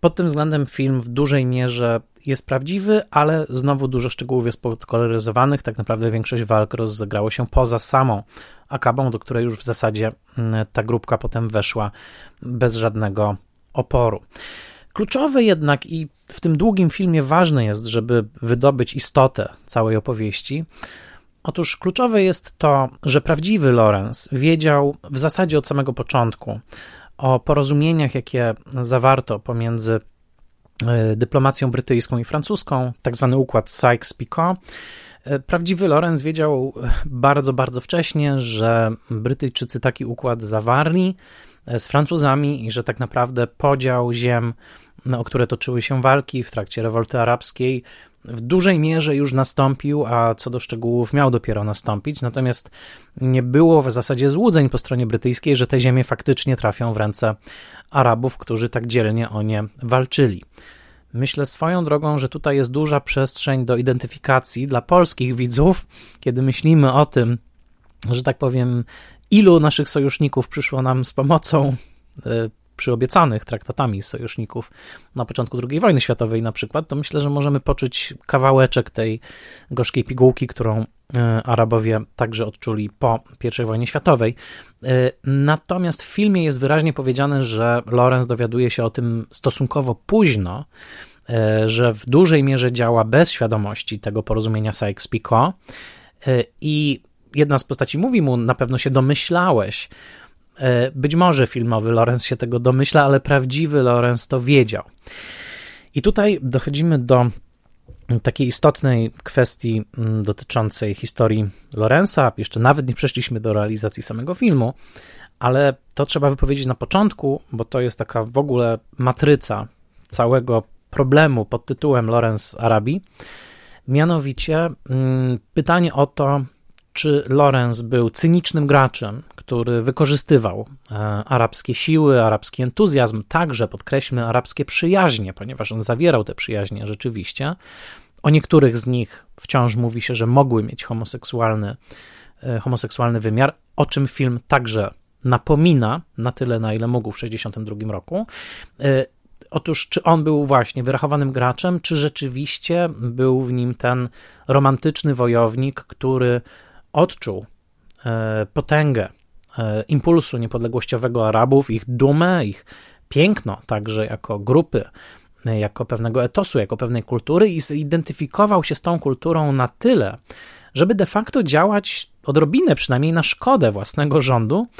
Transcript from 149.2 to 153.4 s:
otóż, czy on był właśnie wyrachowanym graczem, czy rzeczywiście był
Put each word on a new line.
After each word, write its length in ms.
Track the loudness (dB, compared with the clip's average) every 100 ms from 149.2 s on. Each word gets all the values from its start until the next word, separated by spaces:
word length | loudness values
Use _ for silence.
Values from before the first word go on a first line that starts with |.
| _ -20 -8
otóż, 380 | -8 -4 -6 -2
czy 140 | -2
on 220 | 2 2
był 220 | 2 0 2
właśnie 360 | 2 0 -4
wyrachowanym 500 | -4 -2 -2 -2 -2
graczem, 480 | 0 -2 -2 -2 -2
czy 160 | -2 -2
rzeczywiście 920 | -2 -4 -8 -6 -8 -6 -2 -2 -2 -4
był 440 | -6 0 2 2